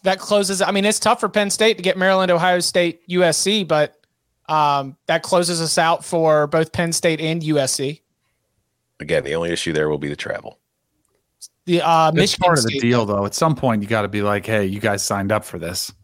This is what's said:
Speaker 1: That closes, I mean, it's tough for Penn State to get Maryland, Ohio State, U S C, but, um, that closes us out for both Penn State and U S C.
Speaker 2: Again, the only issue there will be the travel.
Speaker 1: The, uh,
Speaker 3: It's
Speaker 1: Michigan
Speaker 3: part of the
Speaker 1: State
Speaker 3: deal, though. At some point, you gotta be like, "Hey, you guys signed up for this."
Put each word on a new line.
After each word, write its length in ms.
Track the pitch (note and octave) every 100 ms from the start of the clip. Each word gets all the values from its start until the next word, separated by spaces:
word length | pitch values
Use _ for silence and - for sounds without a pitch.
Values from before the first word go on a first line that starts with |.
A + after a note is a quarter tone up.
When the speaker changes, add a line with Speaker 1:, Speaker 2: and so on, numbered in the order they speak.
Speaker 1:
That 160 | F#3+ F#3+
closes, 420 | - G#3 F#3+ F#3+
I 100 | F3+
mean, 140 | G3 G3+
it's 140 | G#3+
tough 200 | G#3+ A#3
for 100 | G3+
Penn 200 | G#3 G3+
State 280 | - A3 G#3+
to 60 |
get 140 | F#3 F#3
Maryland, 340 | F#3 F#3+ F#3
Ohio 280 | F3 F3+ F3+
State, 420 | F3 F#3 F3 E3 -
U 160 | F3+
S 140 | F3 -
C, 260 | - G#3+
but, 360 | E3+ D#3 D3 _ _ _ _ _ -
um, 480 | D#3 D3 C#3+ C3+ - -
that 160 | E3
closes 380 | - F3+ F3 E3+
us 160 | D#3+ F3+
out 260 | E3 E3+ -
for 420 | F3 D#3+ D3+ D3
both 240 | D#3+ D#3+
Penn 200 | - E3+
State 260 | E3 F3 D#3
and 200 | D#3+ E3
U 160 | D#3 D3+
S 140 | C3+
C. 280 | - C3+ D#3 _ _ _ _ _ _ _ _ _ _
Speaker 2:
Again, 240 | D2 D#2+
the 120 | C#2+ D#2+
only 160 | E2+
issue 220 | E2+ -
there 160 | D#2 D2+
will 80 | D2+
be 120 | D2
the 60 | C#2+
travel. 440 | - - - _ _ _ _ _ _ _ _ _ - _ -
Speaker 1:
The, 160 | F3
uh, 280 | D#3 E3 D#3+
Speaker 3:
It's 60 | D#3+
Speaker 1:
Michigan 280 | - - F3+
Speaker 3:
part 120 | D#3
of 40 | A2+
the 60 |
Speaker 1:
State 100 | C3+
Speaker 3:
deal, 240 | A#2 A#2+ G#2
though. 200 | G2+ G2+
At 80 |
some 220 | - E3 D3+
point, 260 | C3 A2
you 60 | G2+
gotta 220 | A2+ G2+
be 120 | G#2
like, 240 | G2+ G#2 G2+
"Hey, 200 | A2 G2
you 140 | G2+
guys 200 | G#2+ G2+
signed 300 | - G2+ G2
up 140 | G#2+ -
for 120 | F2+
this." 340 | E2 F2 - -